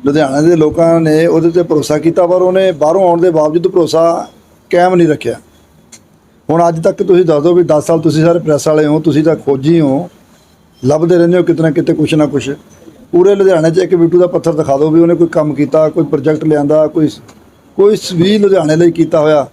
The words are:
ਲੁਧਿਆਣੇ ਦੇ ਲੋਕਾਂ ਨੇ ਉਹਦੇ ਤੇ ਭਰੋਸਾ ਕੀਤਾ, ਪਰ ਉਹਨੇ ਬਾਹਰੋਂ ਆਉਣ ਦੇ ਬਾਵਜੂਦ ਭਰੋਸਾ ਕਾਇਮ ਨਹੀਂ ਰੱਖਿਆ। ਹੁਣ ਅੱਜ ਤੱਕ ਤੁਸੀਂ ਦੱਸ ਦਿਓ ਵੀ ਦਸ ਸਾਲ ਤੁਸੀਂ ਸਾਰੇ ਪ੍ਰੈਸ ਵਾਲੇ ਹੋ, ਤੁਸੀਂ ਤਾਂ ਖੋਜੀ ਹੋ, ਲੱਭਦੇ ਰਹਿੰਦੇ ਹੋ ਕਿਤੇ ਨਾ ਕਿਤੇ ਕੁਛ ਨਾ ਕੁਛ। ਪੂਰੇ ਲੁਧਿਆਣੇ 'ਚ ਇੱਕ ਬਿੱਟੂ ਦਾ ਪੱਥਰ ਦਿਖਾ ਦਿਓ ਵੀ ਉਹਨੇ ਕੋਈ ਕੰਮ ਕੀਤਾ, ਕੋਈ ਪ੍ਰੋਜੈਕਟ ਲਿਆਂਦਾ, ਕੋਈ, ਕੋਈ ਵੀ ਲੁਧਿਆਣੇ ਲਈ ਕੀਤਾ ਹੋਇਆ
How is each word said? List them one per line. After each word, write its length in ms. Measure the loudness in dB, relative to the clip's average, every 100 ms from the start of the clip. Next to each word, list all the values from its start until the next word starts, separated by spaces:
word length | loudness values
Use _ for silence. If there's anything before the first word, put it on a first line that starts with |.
ਲੁਧਿਆਣੇ 380 | -2 0 0 0
ਦੇ 140 | 2 2
ਲੋਕਾਂ 440 | 0 2 0 2
ਨੇ 260 | 2 0 2
ਉਹਦੇ 240 | 2 0
ਤੇ 120 | 0
ਭਰੋਸਾ 360 | 0 -2 -2 -2
ਕੀਤਾ, 280 | 0 0 0
ਪਰ 160 | 0
ਉਹਨੇ 280 | 0 0 0
ਬਾਹਰੋਂ 280 | 0 -2 0
ਆਉਣ 180 | 0 2
ਦੇ 100 | 0
ਬਾਵਜੂਦ 380 | 0 0 -2 -2
ਭਰੋਸਾ 360 | -2 0 0 0 -2 -8 _ _ _ _
ਕਾਇਮ 240 | 0 2
ਨਹੀਂ 140 | 2 0
ਰੱਖਿਆ। 320 | 0 -6 -10 _ _ _ _ _ -20 _ _ _ _ -4
ਹੁਣ 200 | 0 0
ਅੱਜ 140 | 0
ਤੱਕ 200 | -4 -2
ਤੁਸੀਂ 220 | 0 2
ਦੱਸ 180 | 2 0
ਦਿਓ 120 | 2
ਵੀ 80 | 0
ਦਸ 220 | 2 0 0
ਸਾਲ 140 | -2
ਤੁਸੀਂ 240 | 0 0
ਸਾਰੇ 140 | 0 0
ਪ੍ਰੈਸ 280 | -2 -2 0
ਵਾਲੇ 180 | 0 0
ਹੋ, 140 | 0
ਤੁਸੀਂ 240 | 0 0
ਤਾਂ 120 | 0 -2
ਖੋਜੀ 440 | -2 -2 0 0
ਹੋ, 280 | 0 -2 -6 _ _ _ _ _ _ _
ਲੱਭਦੇ 360 | -2 0 2 2
ਰਹਿੰਦੇ 200 | 2 2
ਹੋ 40 |
ਕਿਤੇ 200 | 0 0
ਨਾ 80 | 0
ਕਿਤੇ 220 | -2 -2
ਕੁਛ 200 | -2 0
ਨਾ 120 | 0 0
ਕੁਛ। 240 | -2 -6 -12 -16 -20 -20 -20 -4
ਪੂਰੇ 220 | 2 2
ਲੁਧਿਆਣੇ 360 | 2 2 2 0
'ਚ 80 | 0
ਇੱਕ 160 | -2
ਬਿੱਟੂ 240 | 0 2 2
ਦਾ 80 | 0
ਪੱਥਰ 260 | -2 -2
ਦਿਖਾ 240 | -4 -2 0
ਦਿਓ 120 | 2
ਵੀ 100 | 2
ਉਹਨੇ 140 | 2
ਕੋਈ 140 | 0 0
ਕੰਮ 260 | 0 -2
ਕੀਤਾ, 340 | -2 -2 0 0
ਕੋਈ 160 | -2
ਪ੍ਰੋਜੈਕਟ 400 | -2 -2 -2 -2
ਲਿਆਂਦਾ, 420 | -2 -2 0 0 0
ਕੋਈ, 220 | -2 -4 -6 -20 -20 _ _ _ 0
ਕੋਈ 180 | 0 0 -4
ਵੀ 240 | -2 0 2
ਲੁਧਿਆਣੇ 380 | 2 0 0 2
ਲਈ 160 | 0
ਕੀਤਾ 280 | 0 0 0
ਹੋਇਆ 260 | 2 0 -2